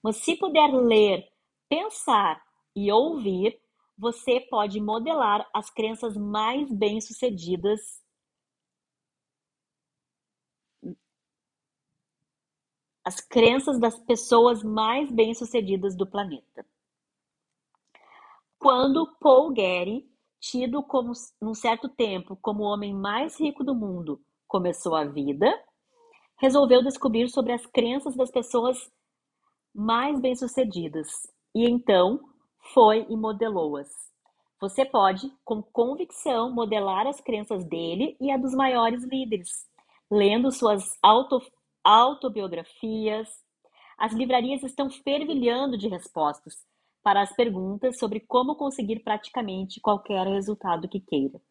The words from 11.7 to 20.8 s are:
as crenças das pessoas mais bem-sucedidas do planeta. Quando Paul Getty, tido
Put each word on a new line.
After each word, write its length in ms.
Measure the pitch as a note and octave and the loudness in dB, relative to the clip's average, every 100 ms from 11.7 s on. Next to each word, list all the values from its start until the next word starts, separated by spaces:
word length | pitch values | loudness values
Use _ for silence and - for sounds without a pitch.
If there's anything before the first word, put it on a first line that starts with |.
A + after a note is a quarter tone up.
| _ _ _ _ _ _ _ _ _ _ _ _ _ | _ _ _ _ _ _ _ _ _ _ _ _ _
as 160 | - - | -12 -12
crenças 600 | - B3+ A3+ B3+ C4+ B3+ | -2 4 6 4 0 0
das 180 | A3+ A3+ | 0 -2
pessoas 640 | - A3+ - A#3 A#3+ A#3 | -2 -2 4 6 6 4
mais 480 | G#3+ G#3+ A3 B3+ C#4+ | -4 -2 -2 -2 -2
bem-sucedidas 840 | A3+ A3 A3+ A#3 A#3+ F#3+ F#3+ G3 F#3 | 2 2 0 -4 -4 -2 -2 -4 -4
do 100 | F#3+ | -6
planeta. 580 | G3+ G3 C#3 _ - - _ _ _ _ _ _ _ _ _ _ _ _ _ _ - - _ _ _ | -4 -8 -10 _ -20 -20 _ _ _ _ _ _ _ _ _ _ _ _ _ _ -20 -20 _ _ _
Quando 520 | C#4 B3+ C4+ C#4 D#4+ _ | 4 4 2 2 -2 _
Paul 340 | D4+ C4 D#4+ | 6 6 6
Getty, 540 | A#3 F#3 F3+ F3+ A#3 - _ _ _ | 0 0 -2 -4 -8 -12 _ _ _
tido 420 | - B3 B3 C#4+ | -8 -4 -4 -4